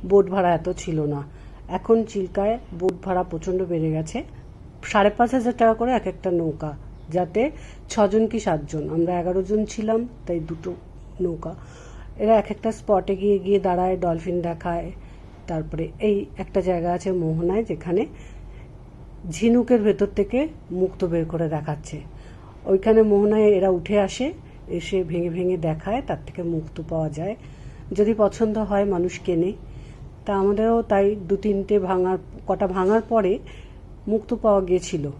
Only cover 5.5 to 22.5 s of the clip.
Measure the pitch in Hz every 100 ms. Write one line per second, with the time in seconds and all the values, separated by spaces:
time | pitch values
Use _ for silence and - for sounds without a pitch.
5.5 | 247 226 220 240 247 185 175 190 175 160
6.5 | 151 156 143 - - - 165 175 208 277
7.5 | - - - - - 202 214 220 226 196
8.5 | 156 147 160 147 160 170 180 175 180 185
9.5 | 214 214 - 214 226 240 - - 175 156
10.5 | 165 180 180 - - - - 180 160 165
11.5 | 190 - - - - - - 214 220 196
12.5 | 208 220 214 - 196 185 190 202 202 180
13.5 | 202 185 180 185 185 175 165 175 175 170
14.5 | 165 180 170 165 - - - - - -
15.5 | 165 160 156 165 - 214 202 - - 175
16.5 | 196 185 175 170 175 190 185 160 160 170
17.5 | 196 226 156 - 175 294 - - - -
18.5 | - - - - - - - 180 151 226
19.5 | 240 226 247 208 196 202 - 202 247 311
20.5 | - - 180 185 - 180 170 160 165 165
21.5 | 151 156 147 - 151 - - - - -